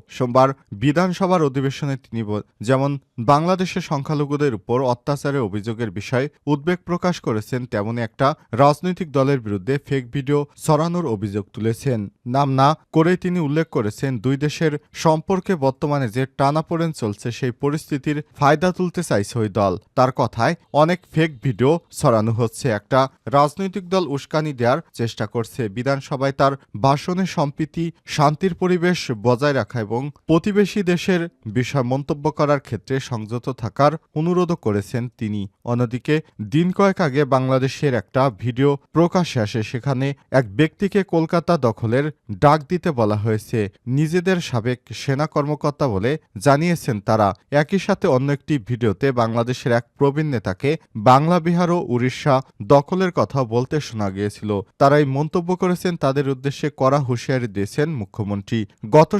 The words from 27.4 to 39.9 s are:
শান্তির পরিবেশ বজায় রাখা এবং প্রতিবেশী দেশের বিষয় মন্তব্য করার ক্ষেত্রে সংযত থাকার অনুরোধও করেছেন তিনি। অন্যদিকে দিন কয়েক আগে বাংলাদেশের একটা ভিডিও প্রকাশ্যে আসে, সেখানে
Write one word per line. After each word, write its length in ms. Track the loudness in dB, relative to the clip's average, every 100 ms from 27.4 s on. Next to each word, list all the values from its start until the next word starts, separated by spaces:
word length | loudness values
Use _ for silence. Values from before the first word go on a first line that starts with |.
| -2 -2 -6 -4 -6 -8 -8
শান্তির 480 | 2 2 2 -2
পরিবেশ 440 | 0 0 2 2 0 -2 0 2
বজায় 300 | 2 2 0
রাখা 180 | -2 -4
এবং 220 | -4 -4 -6 -6 0
প্রতিবেশী 520 | 2 2 2 2 0
দেশের 380 | 0 0 0 -2 -2 -10 -6 -4
বিষয় 280 | -2 -2 0
মন্তব্য 320 | -2 -2 -4 -4 0
করার 260 | 0 0 -2
ক্ষেত্রে 280 | -8 -4 -6
সংযত 460 | -4 -8 -6 -8 -8 -8
থাকার 300 | -6 2 2 2 _
অনুরোধও 480 | -4 0 0 0 -2 -2
করেছেন 360 | -2 -2 -6 -6 -6
তিনি। 240 | -6 -6 -8 _
অন্যদিকে 500 | -4 -2 -2 -2 0 -2 -2 -10 -2
দিন 120 | 0 2 2
কয়েক 200 | 2 2
আগে 220 | 0 0
বাংলাদেশের 680 | 2 2 2 0 0 -2 -2
একটা 280 | -2 -2 0 0 0
ভিডিও 260 | -4 0 2 0 _ 0
প্রকাশ্যে 420 | 2 2 0 0 -2
আসে, 140 | -2 -4
সেখানে 360 | -6 -4